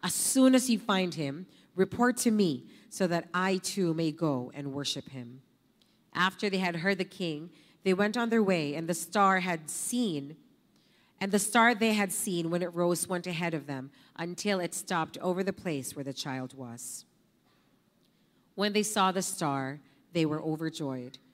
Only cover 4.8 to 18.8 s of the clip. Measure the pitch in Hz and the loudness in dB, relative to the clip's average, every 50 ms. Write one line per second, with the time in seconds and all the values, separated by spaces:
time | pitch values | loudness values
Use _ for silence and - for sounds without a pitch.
4.8 | 143 - - 139 131 - 131 131 123 120 123 131 _ _ _ _ _ _ _ _ | -4 -4 -6 -6 -8 -12 -14 -14 -14 -14 -16 -20 _ _ _ _ _ _ _ _
5.8 | _ _ _ _ _ _ _ 165 175 190 190 - - 208 190 190 185 180 170 170 | _ _ _ _ _ _ _ 0 0 0 0 0 -2 -2 0 0 0 0 -2 0
6.8 | 160 196 196 180 185 185 - - 190 170 156 147 160 175 - - _ _ _ _ | 0 0 0 0 -2 -8 -6 -6 -4 -4 -4 -6 -8 -14 -18 -20 _ _ _ _
7.8 | _ 190 185 180 202 214 214 247 233 233 233 233 214 190 190 170 151 143 147 151 | _ 2 4 4 2 0 2 0 0 2 4 4 4 4 4 2 2 -2 -2 -4
8.8 | 165 165 175 170 - - - 214 202 190 190 185 180 185 175 160 156 151 - - | -2 -4 -4 -4 -4 -4 2 4 6 6 6 4 2 0 -4 -4 -6 -8 -10 -8
9.8 | - - - 240 247 214 165 147 139 139 156 - - _ _ _ _ _ _ _ | -8 -4 -2 -2 0 0 -2 -4 -6 -8 -14 -18 -20 _ _ _ _ _ _ _
10.8 | _ _ _ _ _ _ _ _ 190 196 196 208 202 - - 240 226 233 240 208 | _ _ _ _ _ _ _ _ -4 0 2 2 0 4 4 6 6 6 6 4
11.8 | 226 226 214 208 202 190 - - - - 185 170 165 165 170 175 175 175 175 170 | 4 2 4 2 2 0 0 -4 -2 -2 -2 0 0 0 0 0 -2 -2 0 2
12.8 | 175 175 175 165 - - 185 175 175 180 180 160 180 170 165 156 135 139 143 135 | 2 2 2 2 0 -2 -4 -4 -4 -4 -4 -2 -2 -2 -2 -4 -6 -6 -8 -8
13.8 | 131 139 _ - - _ _ - 165 170 175 170 - 208 202 190 175 165 - - | -8 -12 _ -20 -20 _ _ -10 -8 -8 -8 -6 -2 -2 0 0 -2 -4 -6 -8
14.8 | - - 190 170 160 151 - - - 180 180 180 196 185 190 - - 185 156 139 | -6 -4 -2 -2 -2 -2 -6 -6 -2 -2 0 0 -2 -4 -4 -6 -4 -4 -4 -4
15.8 | 131 - - - 139 135 135 - - 151 131 131 131 123 - 135 131 120 117 120 | -4 -8 -8 -8 -8 -8 -8 -8 -6 -6 -6 -6 -6 -8 -10 -12 -14 -12 -12 -12
16.8 | - - - - - _ _ _ _ _ _ _ _ _ _ _ _ _ _ _ | -12 -12 -14 -14 -16 _ _ _ _ _ _ _ _ _ _ _ _ _ _ _
17.8 | _ _ _ _ _ _ _ _ _ _ _ _ _ _ _ - 196 208 202 208 | _ _ _ _ _ _ _ _ _ _ _ _ _ _ _ -2 -2 0 2 0